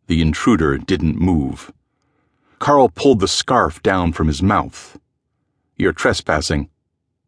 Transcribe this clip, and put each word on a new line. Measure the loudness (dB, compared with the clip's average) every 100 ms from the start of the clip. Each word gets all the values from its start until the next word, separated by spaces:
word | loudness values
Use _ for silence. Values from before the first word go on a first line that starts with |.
| -4
The | 0
intruder | 0 0 0 2 0 -2
didn't | -4 -2 -2 -2
move. | 0 0 -2 -8 -16 -20 _ _ _ _ _ _ _ _
Carl | 0 4 4
pulled | 4 2 2
the | 2
scarf | -2 0 0 0 0
down | -2 0 0
from | 0 -2
his | 0
mouth. | 0 0 -2 -10 -20 -20 _ _ _ _ _ _ _ _
"You're | -2
trespassing." | 0 -2 -2 -2 -2 -2 -4 -4 _ _ _ _ _